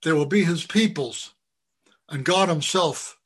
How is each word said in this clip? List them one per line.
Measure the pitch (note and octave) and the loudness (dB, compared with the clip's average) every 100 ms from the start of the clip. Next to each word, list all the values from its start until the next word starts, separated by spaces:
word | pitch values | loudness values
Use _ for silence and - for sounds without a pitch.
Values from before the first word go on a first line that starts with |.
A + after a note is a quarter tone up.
They | D#3+ | 0
will | D#3 C#3 | 0 2
be | G3+ F3 | 2 2
his | E3+ - | 0 -2
peoples, | G#3+ A3 - B2 - - _ _ _ _ _ _ _ _ | 0 0 0 -6 -8 -14 _ _ _ _ _ _ _ _
and | D3 | -6
God | C3+ F#3 F#3+ | 0 2 2
himself | D#3+ C#3 F#3+ E3+ B2 - - | 0 0 0 0 -2 -12 -18